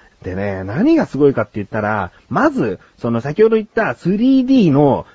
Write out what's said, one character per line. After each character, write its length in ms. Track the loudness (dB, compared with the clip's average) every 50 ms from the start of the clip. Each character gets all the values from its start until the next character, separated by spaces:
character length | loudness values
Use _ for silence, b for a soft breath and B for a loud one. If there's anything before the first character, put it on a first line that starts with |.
| b b b b -12
で 140 | -10 -8
ね、 260 | -6 -6 -6 -6 -6 -8
何 320 | -8 -4 -2 0 2 2
が 120 | 2 0
す 120 | -2 0 2
ご 100 | 2 2
い 60 | 2
か 80 | 0 -2
っ 20 |
て 60 | -4 -6
言 80 | -8 -8
っ 20 |
た 140 | -6 -6 -4
ら、 320 | -2 -2 -2 -2 -4 -6 b b b b
ま 180 | -2 -2 0 0
ず、 300 | 0 -2 -4 -4 -4 -8 b b b
そ 140 | b -6 -4
の 100 | -4 -4
先 220 | -4 -4 0 2 2
ほ 60 | 2
ど 80 | 2
言 80 | 0 -2
っ 40 | -4
た 280 | _ -4 -4 -4 -4
ス 200 | -4 -4 -2 -2
リ 280 | 0 2 2 2 2 2
ー 20 |
デ 80 | 2 2
ィ 140 | 4 4 4
ー 20 |
の 340 | 4 4 4 2 2 0 b b b